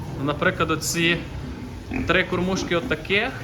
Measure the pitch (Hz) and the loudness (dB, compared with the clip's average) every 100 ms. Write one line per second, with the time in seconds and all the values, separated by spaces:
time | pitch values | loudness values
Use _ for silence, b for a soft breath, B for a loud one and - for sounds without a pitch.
0 | - - 139 143 175 185 165 151 - 170 | -8 -4 -2 2 2 2 2 0 0 2
1 | 170 170 - - - - - - - - | 2 2 -2 -8 -8 -8 -10 -10 -6 -2
2 | - 175 180 185 180 180 - 170 151 156 | 2 2 4 2 2 0 2 0 0 -2
3 | - 196 254 - | 2 2 2 -4